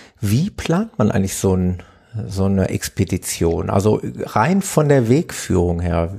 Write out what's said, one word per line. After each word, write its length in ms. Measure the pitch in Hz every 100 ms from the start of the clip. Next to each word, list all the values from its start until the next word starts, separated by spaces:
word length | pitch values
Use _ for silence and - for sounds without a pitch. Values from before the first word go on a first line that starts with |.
| - _
wie 300 | 104 113 196
plant 480 | - - 170 226 -
man 120 | 107
eigentlich 260 | 98 95 -
so 180 | 98
ein, 280 | 92 90 90 - - _ 110 113
so 200 | 98 95
eine 240 | 98 92
Expedition? 960 | 110 - - 95 92 - - 85 82 95
Also 320 | 101 104 107
rein 600 | - 123 - - 123 196
von 260 | - - 147
der 220 | 139 113
Wegführung 720 | 135 - - - 92 87 85
her, 360 | 85 85 85